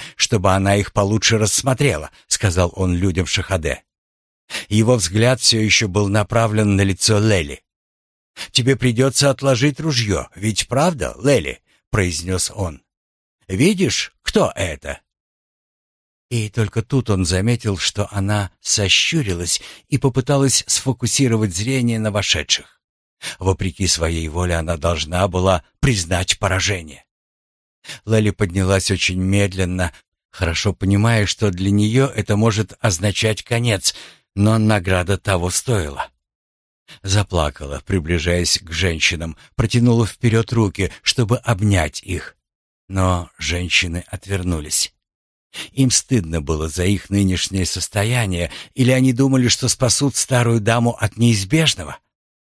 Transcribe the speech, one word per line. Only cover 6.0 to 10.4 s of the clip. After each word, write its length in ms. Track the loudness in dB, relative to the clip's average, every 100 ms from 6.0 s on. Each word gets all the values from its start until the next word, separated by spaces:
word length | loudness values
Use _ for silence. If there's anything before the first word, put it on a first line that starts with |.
| 2
направлен 680 | 0 0 0 0 2 2 4
на 60 |
лицо 380 | 2 2 2 2
Лели. 440 | 4 2 0 -8 _ _ _ _ _ _ _ -18 -6
«Тебе 240 | 0 2 2
придется 540 | 2 2 2 2 0
отложить 500 | 2 0 2 2 0
ружье, 480 | -2 -2 0 -2 -4
ведь 320 | -6